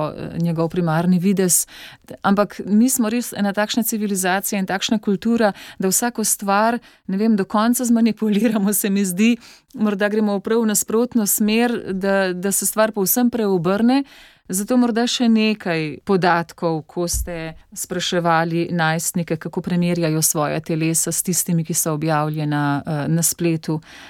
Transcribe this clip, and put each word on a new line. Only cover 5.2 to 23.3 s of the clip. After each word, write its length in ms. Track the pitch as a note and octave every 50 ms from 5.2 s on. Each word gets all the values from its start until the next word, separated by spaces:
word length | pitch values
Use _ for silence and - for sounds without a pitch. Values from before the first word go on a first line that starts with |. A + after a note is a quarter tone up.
| - A3+ A#3 A3+ A3+ G3+ F#3+ - - - -
da 120 | - F#3+
vsako 360 | F#3+ F#3+ - A#3+ A#3+ A#3+ - G#3+
stvar, 540 | - - - G#3 G3 G3 G3+ A3 A3+ A#3+ A#3 - - - _ _
ne 140 | - F#3+
vem, 180 | F#3+ G#3+ A3+ A3
do 100 | F#3+ F#3+
konca 400 | - - G#3 A3 A#3 B3 - B3+
zmanipuliramo, 880 | A#3 A#3+ A3+ A#3 A3+ G#3+ - A3 G#3+ G#3 G3+ A3+ A#3+ G#3+ A3 G3 G#3 G#3
se 160 | - - G#3
mi 140 | G3 G3+ G3+
zdi, 340 | F#3 F3 F3+ A3 A#3 A#3+ A3+ - - - - _ _
morda 380 | - B3 G#3+ G#3 G#3 F#3+ G#3+ G#3
gremo 260 | G#3 A3 A3 G#3 G3+
v 60 | G3
prav 240 | - A3 A3 A#3 A3+
nasprotno 600 | G#3+ G#3 F#3+ - - G#3 A3+ B3 B3 - A#3 G#3
smer, 460 | F#3+ - - G#3+ G#3 A3 A3+ A#3+ A#3+ A#3 G3 - -
da, 420 | G3 F#3 F#3+ G3 G3 G3 F#3+ F#3
da 200 | F3+ F3+ F3+ G3+
se 140 | F#3+ - G3+
stvar 260 | G3 - G#3+ A3 A3
povsem 380 | G#3+ G#3 F#3+ F3+ - B3 B3 A#3+
preobrne. 720 | - A3 G#3+ G3 F#3+ F3+ D#3 F3+ G3 G#3 A3+ A#3+ C4 C#4 C#4 - - - - - - _ _
Zato 320 | - F#3 F#3+ G#3 - B3+
morda 260 | B3 B3 B3 G#3+ A3+ A#3+
še 240 | A#3+ - - B3
nekaj 680 | A#3 A3 A3 G#3+ G#3+ G#3+ G#3+ - F#3 E3 D#3+ D#3 D3+ - -
podatkov, 800 | _ - G3 F3+ E3+ F3+ E3+ E3+ E3+ - - - F3+ E3+ E3 D#3 D3
ko 200 | - - F3+ F3
ste 480 | E3+ - - - F3+ F3 E3 D#3+ D#3+ D#3+ - - _
spraševali 960 | G#3+ - - - F#3 F3 - - F#3 F3 E3+ E3+ E3 D#3+ E3 E3+ E3 E3+ E3+ -
najstnike, 680 | F3 E3+ D#3+ D#3 D#3+ E3 - - - F3+ E3+ - E3
kako 240 | D#3+ - E3+ - F#3+
primerjajo 600 | E3+ - F3+ F3 F3 F3 F3 F3 E3+ D#3 D#3 D#3+
svoja 380 | D#3 - - D#3+ D3 D3 D3+ D#3
telesa 520 | D#3 - E3 D#3 D#3+ D#3+ E3 - - F3
s 80 | E3 -
tistimi, 420 | - F#3+ E3+ - - - F3 E3 D#3+
ki 100 | - E3+
so 200 | - - E3 D3+
objavljena, 680 | D3+ D#3 E3 D#3 D3 D3+ D#3 D3+ D#3 D3+ D3 D3 D3 D3 C#3+ C#3+
eh, 300 | C#3+ - - D#3 C#3+ C#3
na 140 | C#3+ D#3+ E3+
spletu. 600 | D#3+ -